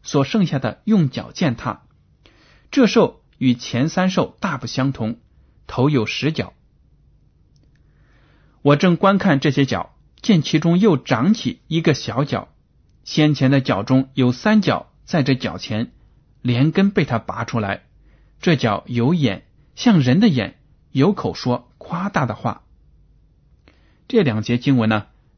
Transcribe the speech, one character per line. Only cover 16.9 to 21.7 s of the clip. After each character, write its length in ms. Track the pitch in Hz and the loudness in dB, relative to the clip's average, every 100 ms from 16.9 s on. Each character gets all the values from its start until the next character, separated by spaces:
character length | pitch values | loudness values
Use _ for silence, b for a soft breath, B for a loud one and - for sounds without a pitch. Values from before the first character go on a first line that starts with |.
被 140 | 196 | 0
他 140 | 147 117 | -2 -4
拔 260 | - 104 | -6 -10
出 140 | 117 120 | -6 -4
来， 260 | 101 98 - _ _ _ _ _ | -4 -6 -10 _ _ _ _ _
这 140 | - 151 | 0 0
角 280 | 117 101 - | 0 -2 -4
有 280 | 120 120 | -2 0
眼， 320 | 175 131 92 - _ _ | 0 0 -4 -12 _ _
像 260 | - 247 185 | -2 2 4
人 200 | 127 135 | 4 4
的 80 | 226 | 4
眼， 300 | 131 92 - _ _ _ | 2 -4 -10 _ _ _
有 220 | 135 156 | 0 0
口 220 | 208 - | 0 -6
说 380 | - 127 123 - | -6 -4 -4 -6